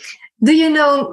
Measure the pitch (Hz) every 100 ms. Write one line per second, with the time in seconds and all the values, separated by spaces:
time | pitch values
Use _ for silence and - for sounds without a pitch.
0 | - - - _ 220 311 320 302 294 277
1 | 226